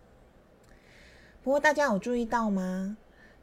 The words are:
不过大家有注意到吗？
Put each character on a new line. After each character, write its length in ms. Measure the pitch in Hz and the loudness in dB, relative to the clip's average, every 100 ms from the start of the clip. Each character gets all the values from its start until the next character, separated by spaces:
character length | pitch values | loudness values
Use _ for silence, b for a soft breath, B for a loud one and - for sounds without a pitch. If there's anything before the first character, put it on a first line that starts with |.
| - - - - _ _ - B B B B B B B | -20 -20 -20 -20 _ _ -20 B B B B B B B
不 80 | 254 | 0
过 80 | 285 | 2
大 140 | 302 | 4
家 120 | 294 285 | 4 2
有 140 | 196 | 0
注 160 | 233 247 | -2 -4
意 80 | |
到 260 | 226 240 220 | 0 0 0
吗？ 460 | 190 185 185 190 214 - B B B | -2 -2 -4 -6 -10 -16 B B B